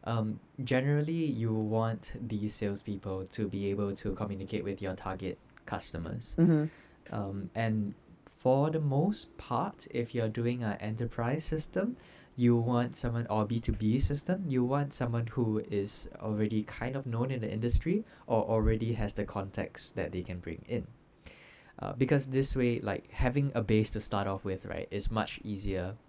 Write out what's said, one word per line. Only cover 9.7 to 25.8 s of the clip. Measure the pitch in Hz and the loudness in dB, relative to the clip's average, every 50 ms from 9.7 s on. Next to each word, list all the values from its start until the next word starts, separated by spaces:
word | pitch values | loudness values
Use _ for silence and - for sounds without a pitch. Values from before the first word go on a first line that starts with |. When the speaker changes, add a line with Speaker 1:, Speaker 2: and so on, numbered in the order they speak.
| - - - - | -6 -10 -14 -4
Speaker 1:
if | - 120 120 - - | -2 -2 -2 0 0
you're | 117 113 110 | 0 0 0
doing | 110 120 117 120 123 123 117 | 0 0 0 0 0 0 -2
an | 107 101 - | -2 -2 -2
enterprise | - 107 110 110 120 117 - - 117 120 139 160 - | -4 -4 -2 -2 -4 -4 -2 -2 0 0 0 -2 -2
system, | - 156 156 156 - - - 202 240 247 - - - - - - - - | -2 -2 -2 -2 -2 -2 0 0 0 -2 -6 -14 -20 -20 -20 -20 -14 -2
you | - 120 120 120 | 4 6 6 6
want | 117 117 120 123 120 123 120 - | 6 4 4 2 2 2 0 -2
someone, | - - 120 117 117 120 - | -4 -2 0 0 0 0 2
or | 107 110 107 | 2 2 2
B | 107 117 120 | 2 0 0
two | - - - | 0 0 0
B | - 107 107 117 135 | 2 4 4 4 4
system, | 143 - 143 143 - - 185 202 190 | 4 2 2 -2 0 0 0 0 0
you | 156 131 127 123 | 2 2 2 4
want | 123 135 143 143 139 | 4 2 2 0 -2
someone | - - 127 117 117 117 120 | -2 -2 -2 0 0 0 -2
who | 113 - 131 120 110 107 107 107 - | -2 0 0 2 2 2 0 0 0
is | 104 101 98 101 - - - - - - | -2 -2 0 -2 -6 -8 -10 -10 -12 -6
already | - 110 107 104 107 104 110 107 104 | -4 -2 2 2 2 2 2 0 0
kind | - - - 117 123 131 | -2 -6 -4 -4 -2 -2
of | 123 123 | -4 -4
known | 120 113 113 123 131 | -2 -2 0 0 0
in | 135 123 | 0 -2
the | 110 110 | -2 -2
industry | - 110 113 120 120 - - - 185 208 220 - - - - | -2 0 2 4 4 4 4 4 2 2 0 -4 -16 -20 -2
or | - 120 110 - | 2 2 2 4
already | - 113 110 107 110 110 110 113 113 117 | 4 2 4 6 4 4 4 2 0 0
has | 104 107 104 - | 0 -2 -2 -2
the | - 104 | -4 -6
contacts | - - 104 95 95 - - 90 - - - - - | -4 -4 -6 -6 -4 -4 -4 -6 -6 -6 -12 -12 -8
that | - - 90 78 - | -4 -4 -4 -2 -2
they | 92 87 | -4 -4
can | - 90 87 | -4 -8 -8
bring | 87 82 82 - - | -6 -8 -8 -8 -6
in. | - 117 - - - - - - _ - _ _ - - - - - - - - - - | -4 -4 -4 -4 -6 -14 -20 -20 _ -20 _ _ -20 -20 -20 -20 -20 -20 -20 -20 -20 -14
Uh, | - - - - | -8 -8 -8 2
because | 120 131 135 151 139 139 135 | 2 4 4 4 2 2 2
this | 131 131 135 - - | 0 2 2 2 2
way, | 131 123 120 117 110 | 2 4 2 2 2
like, | - 101 95 - - - | 0 -2 -4 -4 -6 -10
having | - - - 127 123 143 139 139 - | 0 2 2 4 4 2 0 2 0
a | 120 | 0
base | 107 98 110 110 110 - | 2 4 4 4 4 2
to | - 107 | 0 -4
start | - - - 101 98 | -4 -2 -2 0 0
off | 98 98 95 - | 0 -2 -4 -4
with, | 98 95 92 - | -4 -6 -4 -6
right, | 95 85 82 - - | -8 -8 -8 -6 -6
is | - 101 101 - | -6 -4 -2 0
much | 110 110 - - - - - | 0 0 -2 -2 -6 -8 -6
easier. | 107 104 98 98 98 95 92 | -6 -6 -4 -2 -2 -2 -2